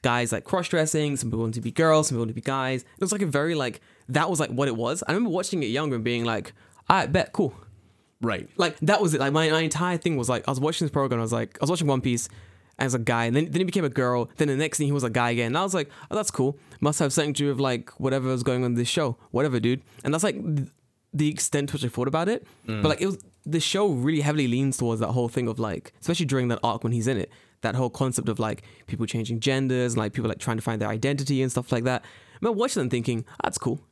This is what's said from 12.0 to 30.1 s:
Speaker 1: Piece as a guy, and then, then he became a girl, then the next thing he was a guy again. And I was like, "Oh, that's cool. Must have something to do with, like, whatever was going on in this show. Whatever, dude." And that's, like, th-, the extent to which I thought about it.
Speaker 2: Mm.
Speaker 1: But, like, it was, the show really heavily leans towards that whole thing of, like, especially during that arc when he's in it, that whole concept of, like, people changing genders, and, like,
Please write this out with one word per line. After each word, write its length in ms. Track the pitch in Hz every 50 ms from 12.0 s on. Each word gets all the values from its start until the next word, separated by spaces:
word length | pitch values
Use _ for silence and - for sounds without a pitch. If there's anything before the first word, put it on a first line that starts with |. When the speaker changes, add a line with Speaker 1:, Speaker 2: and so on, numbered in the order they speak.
Speaker 1:
Piece 280 | 123 135 120 117 - - - - - - - - _ _ _ -
as 160 | 131 131 123
a 40 | 123
guy, 240 | 113 - 120 117 117
and 100 | 117 120
then, 120 | 139 160
then 140 | 170 139 170
he 40 | 190
became 200 | 175 - 196 165
a 40 | 139
girl, 400 | 120 - 127 123 123 123 117 - -
then 100 | - 156 147
the 80 | 135
next 220 | 135 156 156 - -
thing 80 | 151
he 60 | 139
was 100 | 147 143 127
a 60 | 117
guy 200 | 110 123 120 120
again. 180 | 120 117 120 113
And 100 | 127 160
I 40 | 190
was 100 | 196 185
like, 160 | 180 143 139 - - - -
"Oh, 40 | -
that's 160 | 214 208 -
cool. 260 | - - 131 131 143 - - - - -
Must 180 | - 147 151 -
have 120 | 160 139
something 220 | 127 - 151 147 143
to 40 | - 143
do 40 | 143
with, 100 | 135 120
like, 320 | 139 131 123 117 - - - -
whatever 300 | - 131 131 135 127 131
was 160 | 131 123 120
going 180 | 143 127 123 127
on 80 | 123
in 20 | 120
this 140 | 120 120 117
show. 280 | - 175 156 127 113 _ - -
Whatever, 260 | - 117 143 151 127 120
dude." 240 | 110 120 127 135 - - - - -
And 100 | 135 147
that's, 100 | 160 175
like, 120 | 208 - 208 - 160 151
th-, 120 | 147 131 - _ _ _ _ _ _ _ _
the 160 | - 143 151 151
extent 420 | 156 - - - - 143 143 143
to 40 | -
which 100 | 143 139
I 40 | 123
thought 200 | - - 123 135
about 200 | 139 160 170 190
it. 180 | 226 - - - - _ _ -
Speaker 2:
Mm. 140 | 110 107
Speaker 1:
But, 60 | 104 151
like, 100 | 151 -
it 60 | 180
was, 120 | 196 190 - - - _ _ _ 147
the 120 | 151 165
show 280 | 151 - - 196 208 202
really 320 | 156 123 123 147 165 151
heavily 260 | 143 147 147 151 139 123
leans 280 | 120 127 139 135 127
towards 240 | - 127 117 113 110
that 80 | 113 78
whole 160 | 110 127 120 117
thing 180 | - 135 123 113
of, 100 | 110 131
like, 340 | 117 107 87 - - - _ _
especially 260 | - - 170 170 180
during 220 | 135 139 131 123 120
that 100 | 117 - -
arc 180 | 117 104 113 -
when 80 | 113
he's 140 | 120 117 107
in 100 | 123 131
it, 140 | 101 - - - - - _ _ _
that 120 | - 113 104
whole 140 | 123 131 120
concept 380 | - - 135 131 120 - - 107
of, 100 | 107 -
like, 240 | 113 107 107 - - - - - -
people 200 | - - - 113
changing 340 | 107 - 117 113 117 117 113
genders, 520 | 113 139 131 131 135 131 127 127 123 123 117
and, 40 | 117
like, 140 | 107 104